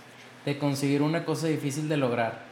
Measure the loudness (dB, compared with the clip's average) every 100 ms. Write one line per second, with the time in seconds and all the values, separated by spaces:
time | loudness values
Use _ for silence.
0 | -20 -20 -20 -8 -4 0 0 2 2 4
1 | 2 0 0 -2 0 0 -2 -2 0 2
2 | 2 2 0 -2 -10